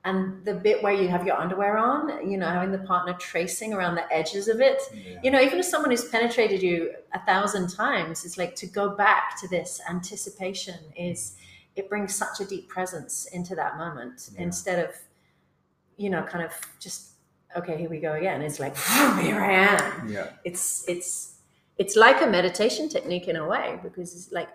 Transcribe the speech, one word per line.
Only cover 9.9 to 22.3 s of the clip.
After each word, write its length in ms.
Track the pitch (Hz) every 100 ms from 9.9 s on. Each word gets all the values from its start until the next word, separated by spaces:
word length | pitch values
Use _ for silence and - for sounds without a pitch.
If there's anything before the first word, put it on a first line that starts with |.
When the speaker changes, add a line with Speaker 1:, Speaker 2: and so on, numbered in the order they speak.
| 180 180 208 196 - 190 190 - 170 156 156
Speaker 1:
is, 400 | 175 170 - - - - _ 196
it 120 | 196
brings 260 | 208 196
such 260 | - 196 -
a 40 |
deep 240 | 196 190 -
presence 580 | 185 185 175 147 - -
into 220 | 180 180 170
that 200 | - -
moment 520 | 170 143 127 - -
Speaker 2:
Yeah. 80 | 104
Speaker 1:
instead 420 | 175 180 196 175 160
of, 60 | - - _ _ _ _ _ _ _ _ -
you 120 | 202
know, 120 | 170
kind 220 | - 175
of 80 | 160 - - -
just, 300 | 180 - - _ _ _ _ 175
"Okay, 200 | 175 156
here 120 | 165
we 80 | 156
go 140 | 156
again." 280 | 156 185 139
It's 180 | 151 147
like, 160 | 139 139
<laughs> 460 | - 240 285 202
"Here 180 | 196 208
I 120 | 196
am." 560 | 190 196 196 - - 113
Speaker 2:
Yeah. 220 | 101 - -
Speaker 1:
It's, 420 | 175 175 - - -
it's, 480 | 175 - - - - _ _ _ -
it's 180 | 190 220
like 240 | 226 269
a 40 |
meditation 640 | 302